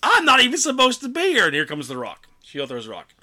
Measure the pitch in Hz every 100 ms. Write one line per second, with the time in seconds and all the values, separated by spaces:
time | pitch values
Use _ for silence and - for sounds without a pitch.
0 | - 466 320 262 247 311 311 254 254 247
1 | 277 285 381 302 175 143 151 151 131 127
2 | 117 80 _ _ _ 143 139 123 110 95
3 | 78 _